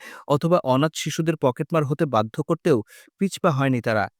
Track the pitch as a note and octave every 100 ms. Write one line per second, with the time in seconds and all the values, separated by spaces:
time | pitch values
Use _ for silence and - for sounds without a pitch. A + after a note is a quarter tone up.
0 | - - - C#3+ E3 F3 B2+ B2+ D#3 -
1 | D#3+ - E3 D#3 C3+ - D#3 E3 C#3 D3
2 | D#3+ A2+ A2 - - E3 F3+ B2 - -
3 | - _ G3 - - C3+ C3+ B2 A#2 G#2+
4 | F#2+ -